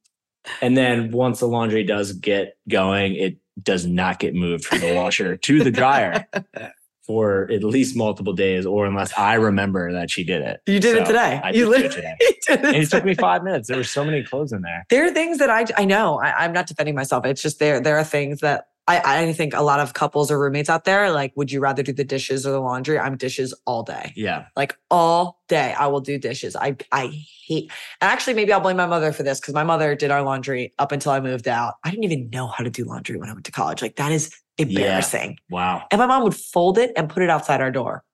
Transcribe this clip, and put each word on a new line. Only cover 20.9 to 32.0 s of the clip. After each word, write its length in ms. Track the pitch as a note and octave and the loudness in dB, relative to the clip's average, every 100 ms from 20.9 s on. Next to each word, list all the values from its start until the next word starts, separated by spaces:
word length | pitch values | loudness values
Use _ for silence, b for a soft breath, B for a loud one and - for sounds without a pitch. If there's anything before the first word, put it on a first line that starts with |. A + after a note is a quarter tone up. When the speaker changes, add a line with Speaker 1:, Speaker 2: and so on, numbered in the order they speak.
| G3 G3+ | 2 4
Speaker 2:
like, 220 | D3+ C3+ C#3+ | 2 -2 -4
"Would 160 | C#3 | -4
you 80 | C#3 | 0
rather 240 | C#3 C3+ | 0 0
do 100 | C3+ | -2
the 100 | C3+ | -4
dishes 440 | C3+ C3+ - C3+ C#3 | -4 -4 -4 -4 -2
or 40 | |
the 80 | C3+ | -2
laundry?" 380 | C3 B2+ C3 D3+ | -2 -4 -2 -2
I'm 180 | C#3 C3 | -2 -4
dishes 380 | B2+ - C3 - - | -6 -4 -6 -6 -6
all 160 | A#2 | -6
day. 280 | A2 C2+ - - | -6 -10 -10 -6
Speaker 1:
Yeah. 300 | G2+ D#2+ - - | -4 -6 -6 -4
Speaker 2:
Like, 200 | C#3+ - - | -4 -6 0
all 500 | F3 E3 E3+ F3+ - - | 4 4 4 0 -4 -2
day, 280 | D#3+ B2+ - | 0 0 0
I 80 | C#3+ | 0
will 140 | C#3+ | 0
do 160 | C3+ C#3 | -2 -6
dishes. 380 | B2 C3 D3 - | -6 -6 -8 -4
I, 200 | C#3 C3+ - | -4 -6 -4
I 220 | C#3 B2+ D3+ D3+ - - | -4 -2 -8 -16 -16 -6
hate, 240 | D#3+ D#3 B B B | -6 -6 B B B
and 80 | F#3+ | 0
actually, 220 | B3+ - | 0 0
maybe 180 | A3 G#3 | 0 2
I'll 80 | G3 | 4
blame 180 | F#3+ F#3 | 2 2
my 100 | F3 | 2
mother 260 | E3+ D#3 | 2 0
for 80 | D3+ | -2
this, 180 | C#3 C3+ | -2 -4
'cause 140 | - | -4
my 100 | D3 | -2
mother 300 | D#3+ D#3+ D3+ | 0 2 2
did 160 | C#3 D3 | 0 0
our 140 | C#3+ | 0
laundry 500 | C#3 C3+ C3 B2+ A#2 - | 0 -2 -4 -4 -4 -4
up 120 | C#3 | -2
until 200 | C#3+ D3 | -2 0
I 80 | C3+ | 0
moved 280 | C3 C3 B2 | -2 -4 -2
out. 280 | A#2 A#2 - D#3 | -2 -2 -6 -8
I 60 | |
didn't 140 | G#3 | -4